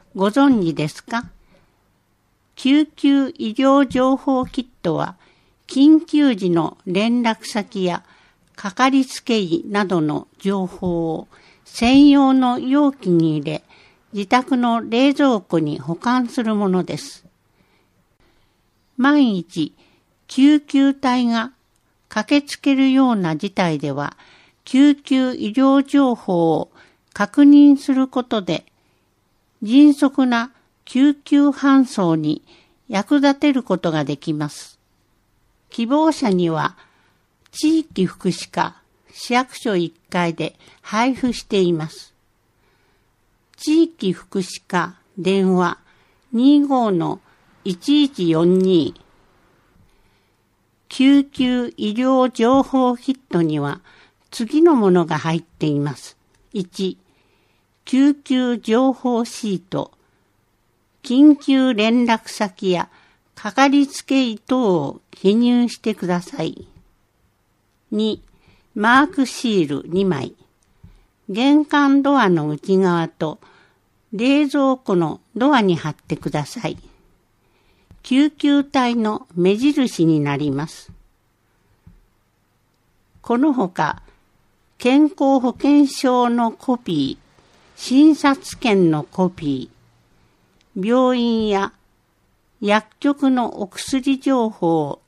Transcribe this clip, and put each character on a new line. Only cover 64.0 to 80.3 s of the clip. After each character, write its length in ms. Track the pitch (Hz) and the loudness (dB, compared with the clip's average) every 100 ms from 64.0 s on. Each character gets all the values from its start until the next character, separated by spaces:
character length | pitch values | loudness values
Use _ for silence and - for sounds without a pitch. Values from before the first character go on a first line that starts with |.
| - | -4
け 220 | 269 247 | -2 -2
医 120 | 214 | -4
等 340 | - 254 233 175 | -4 -2 0 0
を 200 | 139 - _ | -4 -10 _
記 240 | - 190 214 | -4 0 2
入 340 | 240 240 233 | 2 2 0
し 80 | - | -4
て 180 | - 208 | -8 -6
く 120 | 175 | -4
だ 140 | 175 | -4
さ 220 | 175 277 | -6 -10
い。 240 | 160 - - _ _ _ _ _ _ _ _ _ _ _ - | -10 -10 -18 _ _ _ _ _ _ _ _ _ _ _ -10
二、 300 | 214 220 196 _ _ _ _ _ - | -4 -4 -6 _ _ _ _ _ -4
マ 280 | 214 247 | 2 2
ー 40 | 294 | 2
ク 180 | 370 254 | -2 -6
シ 380 | - 240 202 | -4 -2 0
ー 200 | 147 139 | 0 -4
ル 40 | 156 | -6
二 160 | 175 | -4
枚。 320 | 196 147 127 - _ _ _ _ - _ _ _ - | -2 -2 -8 -14 _ _ _ _ -20 _ _ _ -10
玄 340 | 196 269 294 | -2 2 2
関 380 | 294 294 277 277 | 2 0 2 2
ド 160 | 277 277 | 2 2
ア 100 | 208 | 2
の 200 | 170 151 | 0 -2
内 280 | 151 - 190 | -6 -2 0
側 300 | 190 170 165 | 0 0 -4
と 320 | - 160 - _ _ _ _ _ _ _ | -6 -10 -10 _ _ _ _ _ _ _
冷 380 | 208 247 285 294 | -4 0 0 0
蔵 260 | 294 269 262 | 0 0 -2
庫 220 | - 185 | -2 -2
の 240 | 160 - _ 214 | -2 -6 _ -2
ド 200 | 262 277 | 0 2
ア 60 | |
に 160 | 202 165 | 2 0
貼 140 | 156 | -4
っ 40 | 151 | -10
て 220 | - 156 | -10 -8
く 120 | 160 | -6
だ 160 | 151 143 | -6 -6
さ 220 | 240 156 | -8 -10
い。 100 | - - _ _ _ _ _ _ _ _ _ _ - | -12 -18 _ _ _ _ _ _ _ _ _ _ -16
救 300 | - 254 294 | -4 0 0
急 340 | - 294 285 277 | 0 0 0 0
隊 320 | 269 247 240 | -2 -2 -2
の 300 | 214 214 - | -4 -6 -8
目 220 | 170 180 208 | -2 0 2
印 500 | 277 285 254 - 160 | 0 0 -2 0 0
に 140 | 156 | 0
な 160 | 143 | -2